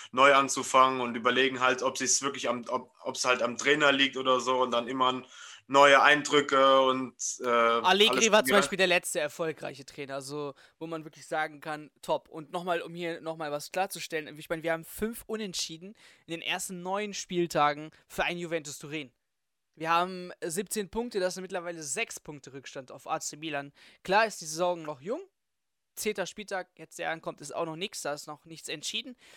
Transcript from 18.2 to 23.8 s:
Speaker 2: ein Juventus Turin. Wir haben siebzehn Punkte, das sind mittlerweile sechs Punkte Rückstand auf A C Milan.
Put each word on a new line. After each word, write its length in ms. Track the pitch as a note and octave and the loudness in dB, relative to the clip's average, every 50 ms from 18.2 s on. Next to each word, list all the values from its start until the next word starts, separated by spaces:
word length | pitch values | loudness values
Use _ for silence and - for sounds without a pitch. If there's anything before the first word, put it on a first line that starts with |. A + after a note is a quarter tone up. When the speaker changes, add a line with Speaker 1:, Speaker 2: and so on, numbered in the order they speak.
| E3+ | -2
Speaker 2:
ein 140 | D3 F3 F3 | -2 -2 -4
Juventus 400 | F3 E3 E3 E3 D3 D3 C3+ - | -6 -4 -6 -6 -6 -8 -12 -14
Turin. 340 | - D3 C#3+ D#3+ C#3+ B2 _ _ _ _ _ _ _ _ _ _ _ _ _ | -12 -10 -8 -8 -10 -10 _ _ _ _ _ _ _ _ _ _ _ _ _
Wir 140 | - D#3+ D#3+ | -8 -2 0
haben 420 | E3 E3+ F3+ F#3 F#3+ F3+ F3+ F3+ - - - | 2 2 0 0 -4 -8 -12 -14 -12 -10 -8
siebzehn 460 | E3+ D#3 F3+ G#3+ - - A3 G3+ E3+ | -6 -6 -6 -6 -6 -6 -6 -6 -6
Punkte, 300 | - A3+ A#3+ B3 - G#3 | -6 -6 -6 -4 -4 -2
das 140 | F3+ F3+ F3 | -2 -2 -2
sind 80 | F#3 F#3 | -6 -10
mittlerweile 420 | F#3 F#3+ F3+ E3+ F3 F3 E3 D#3 | -8 -8 -8 -8 -8 -10 -10 -8
sechs 340 | C#3 - G#3 A#3 A3+ - - | -6 -4 -4 -4 -6 -8 -12
Punkte 340 | - - D3+ C#3+ - C#3 B2+ | -14 -14 -16 -16 -16 -16 -16
Rückstand 380 | C#3 B2+ - - C#3+ C3 - | -16 -16 -12 -12 -12 -12 -12
auf 160 | - C3+ - | -16 -16 -8
A 140 | - D3+ D#3 | -6 -6 -4
C 160 | - - - | -4 -8 -10
Milan. 360 | D3 D#3 D#3+ D3 C#3+ C#3+ C#3+ - _ | -8 -8 -6 -6 -6 -6 -8 -14 _